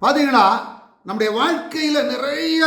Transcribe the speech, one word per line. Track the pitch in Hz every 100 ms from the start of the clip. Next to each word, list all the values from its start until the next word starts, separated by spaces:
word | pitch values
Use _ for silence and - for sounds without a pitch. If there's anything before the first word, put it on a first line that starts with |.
பாத்தீங்கன்னா, | 220 285 285 240 196 220 - - - _
நம்முடைய | 180 214 214
வாழ்க்கையில | 220 311 330 - 311 302 294
நிறைய | 247 247 277 302 330 320